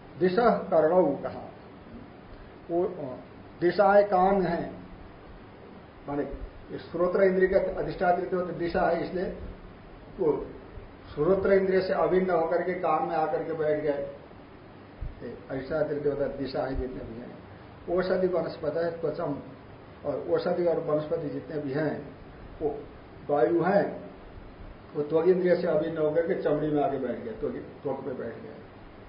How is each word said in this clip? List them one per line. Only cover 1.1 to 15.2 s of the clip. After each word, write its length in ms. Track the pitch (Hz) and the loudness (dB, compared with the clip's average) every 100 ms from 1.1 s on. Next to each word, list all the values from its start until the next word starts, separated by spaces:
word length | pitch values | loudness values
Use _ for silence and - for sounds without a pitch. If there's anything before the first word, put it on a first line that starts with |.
| - 131 - - - - - - - - - - - - - - | 2 -4 -8 -12 -16 -20 -20 -18 -18 -18 -20 -18 -18 -18 -16 -4
वो, 120 | 170 180 165 131 123 - - - - | 0 0 -4 -10 -10 -14 -18 -16 0
दिशाएं 440 | 175 180 196 202 202 | 2 6 8 8 6
कान 360 | 185 190 202 | 6 4 4
हैं, 460 | 170 165 - - - - - - - - - - - - - - 143 | 2 0 -4 -10 -14 -16 -18 -18 -18 -18 -18 -20 -20 -20 -20 -16 -6
माने 140 | 143 139 - - - - | -4 -4 -6 -10 -14 -12
ये 60 | 143 | -12
श्रोत्र 460 | - 165 180 190 | -6 0 2 6
इंद्रिय 260 | 190 185 185 | 4 6 6
का 300 | 196 - - | 4 2 -2
अधिष्ठात्री 460 | 151 - 180 175 180 | -4 0 4 4 2
देवता 280 | 180 175 | -2 -2
दिशा 280 | 165 170 - | -4 -2 2
है, 260 | 165 165 151 | 2 2 0
इसलिए 180 | 180 202 - - - - - - - - - | -4 -4 -6 -10 -12 -16 -18 -18 -18 -10 0
वो 260 | 170 - - - - - - - - 147 | 2 2 -2 -12 -16 -16 -16 -18 -8 0
श्रोत्र 380 | 160 190 196 | 2 4 6
इंद्रिय 280 | 196 185 185 | 4 4 2
से 120 | - | 2
अभिन्न 360 | 175 160 185 185 | 2 2 4 4
होकर 320 | 165 165 175 | 2 2 0
के 120 | 175 | 0
कान 300 | 175 160 156 | -2 0 0
में 120 | 170 165 | 0 0
आकर 280 | 160 160 | 0 0
के 100 | 156 | -2
बैठ 300 | 156 151 151 | -2 0 0
गए। 260 | 151 143 - - - - - - - - - - - - | 0 -2 -4 -10 -16 -20 -20 -20 -20 -20 -18 -10 -10 -8